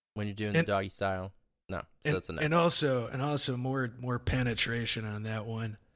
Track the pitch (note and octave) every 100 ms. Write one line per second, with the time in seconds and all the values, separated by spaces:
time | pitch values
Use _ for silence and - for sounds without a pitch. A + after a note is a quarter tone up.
0 | _ - G#2 G2+ G#2+ D#3+ E3 G2+ G2+ -
1 | G2 F#2+ F#2+ - _ _ - F#2 - _
2 | D3 F#2 - - D3+ E3+ E3+ - D3 B2+
3 | A2+ C3 C#3+ C#3+ - B2 B2+ C3+ B2 A#2+
4 | B2 A#2+ - C3 B2 A2+ - A#2 A2+ A2+
5 | G#2+ G#2 A2 A2 G#2+ A2 A2+ G#2+ _